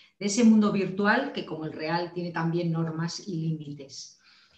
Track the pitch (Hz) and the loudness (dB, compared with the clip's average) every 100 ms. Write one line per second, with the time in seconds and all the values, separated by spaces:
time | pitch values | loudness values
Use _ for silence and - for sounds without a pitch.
0 | _ _ 202 247 226 214 208 202 180 190 | _ _ -2 4 8 8 6 2 0 0
1 | 202 247 277 - - 156 156 - 156 170 | 2 2 0 -6 -8 -8 -8 -6 -4 -2
2 | 175 180 175 165 165 170 170 160 165 160 | -4 -6 -6 -2 0 0 0 0 -2 -2
3 | 170 - - 165 160 156 147 147 135 - | -4 -6 -8 -4 -2 -4 -6 -12 -14 -16
4 | - - _ _ _ | -18 -20 _ _ _